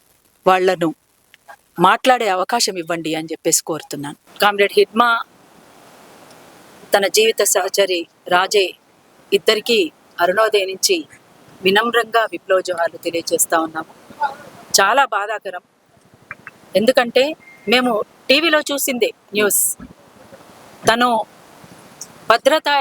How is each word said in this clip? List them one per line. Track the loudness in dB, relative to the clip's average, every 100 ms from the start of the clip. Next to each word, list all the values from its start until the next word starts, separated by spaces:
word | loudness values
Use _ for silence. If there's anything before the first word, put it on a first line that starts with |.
| _ _ _ _ 0
వాళ్లను | 2 2 0 -4 -6 _ _ _ _ _ -20 _ -4
మాట్లాడే | 0 0 2 0 0
అవకాశం | -2 -2 -4 -4 -6
ఇవ్వండి | -6 -6 -6 -6
అని | -8
చెప్పేసి | -6 -2 -2
కోరుతున్నాను. | -2 -10 -8 -12 -12 -14 _ 0
కామ్రేడ్ | 0 2 0 2
హిడ్మా, | 0 2 2 2 -4 _ _ -20 -20 -20 -20 -20 -20 -20 -20 -20 -20 -20 -20 -20 -2
తన | 0 2 2
జీవిత | 2 2
సహచరి | 0 0 -2 0 0 0 -6 _ -2
రాజే, | 0 2 0 -2 -4 _ _ _ _ -4
ఇద్దరికీ | -2 0 -2 0 0 0 _ _ -4
అరుణోదయ | -2 0 2 0 -2
నుంచి | -4 -2 -2 -4 -20 _ _ -20 -4
వినమ్రంగా | 0 2 2 -2 0 -2 -2
విప్లవ | -6 -2 -2
జోహార్లు | -2 -4 -6 -6
తెలియజేస్తా | -8 -6 -4 -4 0 -2
ఉన్నాము. | -2 -8 -14 -18 -20 0 0 0 -12 -20 -2 2
చాలా | 4 4 0
బాధాకరం, | -2 -6 -8 -10 -16 _ _ _ _ _ _ _ -20 -20 -20 -4 0
ఎందుకంటే | 2 2 2 2 0 -2 -16 -16 0
మేము | 0 2 -2 -4 _ 0
టీవీలో | 2 4 0
చూసిందే | 0 -4 -4 -2 -2 -4 _ -2
న్యూస్. | 0 0 -4 -6 -14 -20 -20 -20 -20 -20 -20 -20 -20 -6 0
తను | 2 2 0 -4 -14 -20 -20 -20 -20 -20 -20 -20 -18 0
"భద్రతా | 0 2 0 0 -2